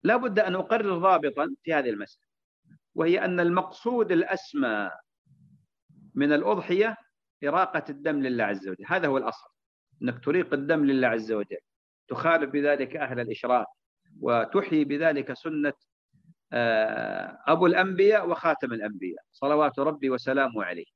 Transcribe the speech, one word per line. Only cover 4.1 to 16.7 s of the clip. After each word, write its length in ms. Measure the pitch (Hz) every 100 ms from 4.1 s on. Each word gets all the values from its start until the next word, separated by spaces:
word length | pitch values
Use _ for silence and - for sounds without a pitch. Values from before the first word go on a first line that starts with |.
الأسمى 760 | 170 185 190 - 147 123 107 98 73 _ _ _ _ - _ _ _ _ - -
من 180 | - 143
الأضحية 640 | 147 196 196 170 180 220 214 _ _ _ _
إراقة 400 | 143 165 180 160 151
الدم 320 | 139 151 147
لله 220 | 135 120
عز 240 | 104 98 95
وجل، 160 | 92 101
هذا 220 | 185 160
هو 100 | 135
الأصل، 300 | 117 - - _ _ _ _ _
أنك 220 | 123 120
تريق 300 | - 175 175
الدم 300 | 139 143 160
لله 240 | 139 135 123
عز 240 | 113 110
وجل، 260 | 107 104 87 _ _ _ _ _
تخالف 420 | 123 165 165 139
بذلك 460 | 143 143 143 131 160
أهل 240 | 135 123
الإشراك، 460 | 113 113 120 123 104 _ _ _ _ -
وتحيي 640 | - 117 113 196 196 156
بذلك 480 | 139 143 160 143 135
سنة، 400 | 123 165 156 147 - _ _ _ _ _ _ _
آه، 880 | 123 117